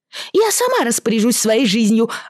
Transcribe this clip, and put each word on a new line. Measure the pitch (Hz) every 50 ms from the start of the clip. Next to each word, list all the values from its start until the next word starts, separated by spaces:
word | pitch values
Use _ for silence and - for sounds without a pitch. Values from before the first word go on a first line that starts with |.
| _ _ - - - - -
Я | 370 453 427
сама | - - 480 494 523 466 294
распоряжусь | 233 233 - - 233 - 226 208 247 240
своей | - - 214 220 226 277
жизнью, | 208 180 233 226 202 226 220 226 226 - - - -